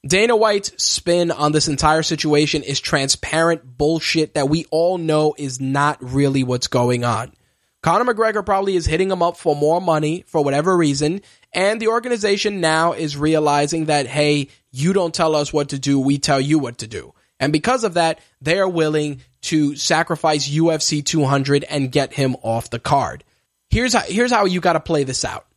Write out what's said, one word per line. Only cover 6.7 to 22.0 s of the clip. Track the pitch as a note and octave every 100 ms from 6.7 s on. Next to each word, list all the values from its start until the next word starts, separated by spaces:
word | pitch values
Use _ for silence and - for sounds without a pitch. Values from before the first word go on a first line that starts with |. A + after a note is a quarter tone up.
| B2+ B2 B2
on. | A#2+ A2 B2+ _ _ _ _ _
Conor | E3 F#3 B3
McGregor | A3 A3 G#3+
probably | G3 G3 G3+ F#3
is | E3
hitting | D#3+ F#3+
him | F#3
up | F3 E3+
for | D#3+ C#3+
more | D3 F3
money | F3+ D#3 D3+ E3+ -
for | E3
whatever | C#3+ C#3 E3+ F3+
reason, | D#3 C#3 D3 F#3+ - _ _
and | - G3 A3
the | A3
organization | A#3 A#3+ A#3+ G#3 G3 G#3 G3
now | E3 D#3 E3+
is | - D#3 C#3+
realizing | D3+ D#3 D3+ D3 D3 E3 D#3
that, | D3 B2+
"Hey, | D3 D3 D3 C#3 _ _
you | B2+ E3
don't | G3 E3+
tell | D#3+ D#3+ D#3
us | C#3+
what | D3+ C#3+
to | C3+
do, | C#3 C#3
we | C3+ C#3+
tell | D3 C#3
you | C3+ D#3
what | B2+ A#2
to | A2
do." | G2+ B1 _ _ _
And | C3+
because | D3+ A3 B3+
of | A3
that, | E3+ E3 D#3+ _ _
they're | C#3 F#3 F#3
willing | E3+ D#3 D#3 D3+ C3+ _ _
to | - D#3 D3 C#3+
sacrifice | - D#3+ E3 D#3+ D#3+ D3+ C#3+
U | D3 E3
F | D#3
C | - D3+
two | C#3+ E3 C3+
hundred | C#3+ C3+ C#3+ C#3
and | D3 C3
get | C#3+